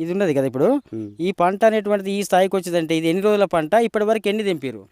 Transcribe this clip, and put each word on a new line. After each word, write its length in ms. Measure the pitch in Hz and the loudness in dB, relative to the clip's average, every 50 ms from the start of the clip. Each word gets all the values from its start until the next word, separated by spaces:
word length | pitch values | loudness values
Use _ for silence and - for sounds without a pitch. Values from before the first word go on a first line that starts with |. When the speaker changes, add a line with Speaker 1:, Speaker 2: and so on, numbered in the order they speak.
Speaker 1:
ఇది 120 | 160 165 180 | -6 -4 -2
ఉన్నది 220 | 196 202 175 143 | 0 0 0 2
కదా 120 | 139 135 | 2 0
ఇప్పుడు, 360 | 135 120 127 147 208 269 285 - _ - | 0 0 2 2 2 2 0 -2 _ -10
Speaker 2:
మ్మ్. 160 | 113 107 104 104 104 | -10 -10 -10 -8 -6
Speaker 1:
ఈ 120 | 165 185 196 | -4 -4 -2
పంట 320 | - 170 180 190 196 226 | 0 0 0 2 2 2
అనేటువంటిది 480 | 220 220 220 202 202 208 202 190 196 196 | 2 2 2 0 0 -2 -2 -2 -2 -4
ఈ 100 | 202 202 | -4 -2
స్థాయికి 340 | - - 180 190 190 190 | 2 2 2 2 2 0
వచ్చిందంటే 400 | 196 175 180 170 175 160 156 165 | -2 -4 -2 -2 -2 0 0 0
ఇది 120 | 160 160 165 | 0 0 0
ఎన్ని 140 | 165 190 190 | 0 2 2
రోజుల 220 | 214 214 202 202 | 2 2 2 2
పంట, 300 | 175 - 170 156 151 196 | 0 0 0 0 2 2
ఇప్పటి 300 | 226 233 220 - 220 208 | 2 2 2 0 0 0
వరకు 240 | 208 226 226 - 208 | 0 0 0 0 -2
ఎన్ని 160 | 202 220 214 | -2 -2 -2
తెంపారు? 440 | 196 180 151 135 131 117 104 95 101 | -2 -2 -4 -4 -8 -10 -10 -14 -20